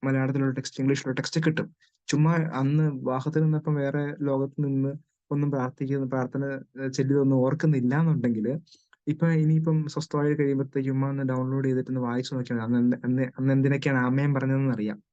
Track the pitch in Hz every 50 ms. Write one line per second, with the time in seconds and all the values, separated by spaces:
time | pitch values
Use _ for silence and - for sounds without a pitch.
0 | - 135 135 135 135 135 135 139 135 135 127 127 127 - - - 135 135 139 135
1 | - 139 127 - - - - 165 160 160 156 160 110 - - _ _ _ _ _
2 | _ - - 151 151 160 165 165 160 160 - 131 135 135 143 151 156 156 143 131
3 | 127 127 127 131 135 151 156 156 160 156 156 151 147 - 151 147 139 139 139 147
4 | 143 143 147 - 147 143 139 135 135 135 135 - 147 139 135 135 135 139 139 151
5 | - _ _ _ _ _ 147 143 143 147 143 139 123 127 131 _ 143 131 139 139
6 | 135 127 131 131 127 123 - 139 139 139 139 135 131 _ _ 127 135 135 131 -
7 | 139 131 139 143 139 135 135 131 127 131 143 160 - 160 151 135 120 123 131 147
8 | 165 165 151 127 117 123 117 107 104 117 135 156 - _ - _ _ _ _ _
9 | _ - 151 156 165 165 165 160 156 151 156 160 160 165 160 156 156 147 - 143
10 | 156 - - 147 147 147 151 147 147 139 139 135 139 135 - 139 135 135 135 135
11 | 135 139 139 139 139 131 127 127 127 131 131 135 135 135 131 127 127 127 131 131
12 | 123 120 120 123 131 - - 131 127 123 123 117 113 117 120 123 120 123 123 -
13 | - 123 127 127 131 127 - - 131 135 135 135 135 139 139 139 139 151 139 127
14 | 123 127 127 135 143 143 143 135 127 131 135 135 135 135 123 107 104 107 107 104
15 | _ _